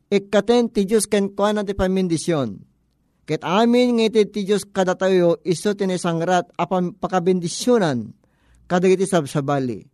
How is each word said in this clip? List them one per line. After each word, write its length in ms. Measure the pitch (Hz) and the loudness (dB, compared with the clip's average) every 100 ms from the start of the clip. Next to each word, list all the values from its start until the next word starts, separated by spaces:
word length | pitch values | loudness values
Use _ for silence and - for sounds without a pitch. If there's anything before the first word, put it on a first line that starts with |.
| _ | _
Ikkaten 640 | 202 202 208 202 240 233 | -2 0 0 2 2 2
ti 160 | - 196 | -2 0
Diyos 160 | 226 | 0
kenkwana 640 | 202 208 196 202 202 208 202 | 0 0 -2 0 -2 0 -4
ti 80 | 196 | -2
pamindisyon. 880 | 185 190 185 165 - 160 120 95 - _ _ _ _ _ - | -2 0 0 -2 -2 -2 -4 -8 -18 _ _ _ _ _ -8
Ket 160 | 156 | -6
amin 560 | - 190 240 240 247 233 | -2 2 4 4 4 2
nga 80 | 220 | 2
iti 160 | 220 202 | 2 0
ti 80 | 214 190 | -2 -2
Diyos 160 | 208 | -2
kadatayo, 800 | - 196 185 180 190 185 175 170 | -2 -2 -2 0 2 4 2 0
iso 320 | - 165 208 202 | -2 -2 -2 -2
tinisangrat, 720 | 190 180 180 165 165 180 175 - | -2 -2 -2 -2 0 0 -2 -6
apan 400 | 165 185 175 - | -4 -2 -2 -6
pakabendisyonan, 1160 | 170 185 175 185 170 - 247 240 170 127 104 - _ _ _ _ _ | -4 -2 0 0 -2 -4 0 2 2 -2 -8 -16 _ _ _ _ _
kadagiti 320 | 180 190 185 | 0 2 2
sabsabali. 800 | 190 175 135 156 139 143 131 101 - | 2 0 -2 -4 -2 -2 -4 -8 -14